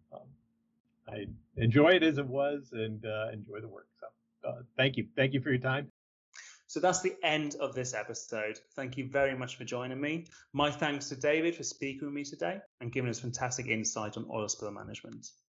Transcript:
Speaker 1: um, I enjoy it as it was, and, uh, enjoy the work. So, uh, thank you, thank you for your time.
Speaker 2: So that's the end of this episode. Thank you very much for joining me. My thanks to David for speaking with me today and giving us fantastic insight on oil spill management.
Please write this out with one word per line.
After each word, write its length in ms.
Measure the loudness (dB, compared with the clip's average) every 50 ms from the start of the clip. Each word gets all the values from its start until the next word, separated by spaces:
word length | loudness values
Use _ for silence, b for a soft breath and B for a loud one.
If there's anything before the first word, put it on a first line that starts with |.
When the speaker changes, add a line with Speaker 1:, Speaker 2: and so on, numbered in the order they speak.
| _ _ -18
Speaker 1:
um, 140 | -18 -18 -20 -20 _ _ _ _ _ _ _ _ _ _ _ _ _ _
I 180 | -12 -10 -10 -8 -10 -12 -14 -18 _ _
enjoy 360 | 2 4 6 8 8 10 10
it 120 | 8 8 6
as 140 | 6 4
it 100 | 2 0
was, 440 | 0 0 0 2 2 0 -2 -6 -8 -4
and, 320 | -4 -4 -4 -4 -6 -6
uh, 220 | -4 -2 -2 -2 -4
enjoy 300 | -6 -8 -10 -10 -10 -10
the 80 | -10 -12
work. 180 | -14 -16 -20 _ _ _
So, 480 | -16 -16 -16 _ _ _ _ _ -8 -6
uh, 120 | -6 -6 -12 -6 _
thank 220 | 2 2 2 2
you, 100 | 0 -4 -2 0
thank 180 | 2 2 2 2
you 60 | 0
for 120 | 2 2
your 80 | 2 2
time. 300 | 2 0 0 0 -2 -6 -12 _ _ _ _ _ _ _ B B B B B B B
Speaker 2:
So 140 | -10 -2 4
that's 200 | 4 4 4 4
the 140 | 2 0 0 2 2
end 320 | 2 4 2 2 -2 -2 -2
of 120 | -2 -2 0
this 200 | -2 -2 -2 -2
episode. 680 | -4 -4 -4 -8 -10 -8 -6 -4 -2 -2 -2 -4 -8 -14 _ _
Thank 220 | -8 -8 -6 -4
you 120 | -6 -4 0
very 280 | 2 2 2 2 2
much 180 | -2 -4 -6 -8
for 80 | -10 -6
joining 380 | -4 -4 -4 -4 -4 -4 -2
me. 260 | -2 -2 -2 -4 -6 b b b b b
My 180 | 0 2 2 2
thanks 380 | 2 2 0 0 0 -2 -4 -6
to 60 | -4
David 400 | 2 4 4 4 4 4 2 0
for 80 | -2 -6
speaking 440 | -8 -6 -4 -6 -6 -4 -6 -6
with 60 | -6 -4
me 120 | -6 -6
today 320 | -8 -6 -4 -4 -4 -4 -6 -10 _ _ _
and 100 | -8 -4
giving 180 | -2 0 0 0
us 120 | 0 -2
fantastic 460 | -4 -6 -2 -2 -2 -2 -2 -2 -2
insight 500 | 0 0 0 0 -2 -2 -2 -4 -4 -4
on 100 | -6 -6 -4
oil 200 | -4 -2 -2 -2
spill 220 | -4 -4 -6 -8
management. 540 | -8 -8 -10 -10 -12 -12 -12 -14 -14 -14 -14 -18 -20 _ _